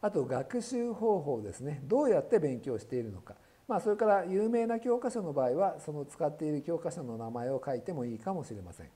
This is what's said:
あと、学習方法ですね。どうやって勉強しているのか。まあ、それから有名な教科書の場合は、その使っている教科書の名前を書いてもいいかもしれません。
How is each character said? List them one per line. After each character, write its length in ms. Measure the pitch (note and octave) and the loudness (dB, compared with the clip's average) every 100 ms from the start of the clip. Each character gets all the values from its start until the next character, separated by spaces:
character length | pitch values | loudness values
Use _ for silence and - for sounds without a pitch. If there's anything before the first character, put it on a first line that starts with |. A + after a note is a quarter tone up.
あ 100 | G#3 | 2
と、 140 | G3+ B2 | 0 0
学 360 | B2+ C#3 B3 | 0 0 -4
習 320 | A3+ B3+ A#3+ | -2 -2 -2
方 260 | A3 A3+ G3+ | 0 4 4
法 200 | C#3+ A#2+ | 2 -2
で 100 | G#2+ | -2
す 80 | - | -6
ね。 200 | C3 C#3+ C3 | -6 -6 2
ど 180 | A#3 | 4
う 60 | D4 | 6
や 120 | F#3 | 4
っ 80 | C#3 | 6
て 100 | A3 | 4
勉 200 | D3+ B2 | 4 -2
強 180 | C#3 A2+ | -2 -4
し 80 | - | -2
て 120 | B2+ | -4
い 60 | |
る 80 | A#2 | -4
の 100 | F#2 | -8
か。 140 | - - - _ - | -14 -20 -20 _ -4
ま 100 | G#3 | -2
あ、 20 | |
そ 100 | A3 | 2
れ 60 | G#3 | 2
か 100 | A3+ | 6
ら 200 | G3+ F3+ | 4 4
有 240 | F#3 A3 | 0 2
名 180 | A#3 A3+ | 2 2
な 120 | A3+ | 0
教 180 | B3 A#3+ | 0 0
科 120 | B3 | 0
書 120 | A#3 | -2
の 100 | F3+ | -2
場 140 | C#3+ B2+ | 2 2
合 60 | |
は、 280 | C#3 G3 D#3+ | 4 2 0
そ 120 | - | -8
の 140 | D3 C#3 | -8 -8
使 220 | - D3+ | -2 -2
っ 80 | D3 | -2
て 100 | D#3 | -2
い 60 | |
る 100 | D3+ | -2
教 160 | D3 E3 | -2 -2
科 140 | E3+ | -2
書 120 | F3 | -6
の 140 | C3 A2+ | -8 -6
名 120 | A2+ | -6
前 180 | A#2+ B2 | -4 -2
を 120 | C3+ C#3+ | -2 -2
書 80 | |
い 80 | B2+ | -4
て 120 | A2+ | -4
も 120 | E3 A#2+ | -4 -4
い 100 | A2 | -4
い 40 | |
か 140 | F#3 | -4
も 100 | F#3+ | -6
し 100 | C3 | -6
れ 80 | G#2+ | -10
ま 120 | F2+ | -12
せ 100 | E2 | -14
ん。 60 | D2+ | -18